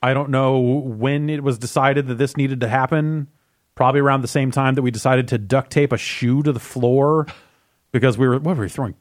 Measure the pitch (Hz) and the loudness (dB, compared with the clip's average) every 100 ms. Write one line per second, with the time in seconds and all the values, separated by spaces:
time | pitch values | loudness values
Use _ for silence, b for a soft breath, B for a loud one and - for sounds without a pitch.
0 | 127 131 143 131 131 131 123 139 131 110 | 0 0 0 0 2 2 2 0 -4 -4
1 | 127 143 147 151 139 113 120 147 135 139 | -2 -2 -2 -2 -2 -4 -2 2 2 2
2 | 131 120 139 - 135 131 117 127 131 160 | -2 -2 -2 0 -2 -2 -2 0 0 0
3 | 151 156 143 _ _ _ _ - 131 139 | 0 -4 -8 _ _ _ _ 0 2 4
4 | 139 135 120 147 131 139 135 131 123 113 | 2 2 0 -2 0 0 0 2 0 0
5 | 131 131 123 120 101 135 - 156 143 113 | 0 2 0 -4 0 -2 0 0 0 0
6 | - - 120 135 147 120 - 131 120 131 | -4 -4 0 2 0 -2 -6 -2 2 4
7 | 143 156 147 B B B B B _ 123 | 4 2 -2 B B B B B _ 0
8 | 127 110 131 131 151 165 95 - 120 - | 2 2 2 2 -2 -4 -4 -6 -8 -8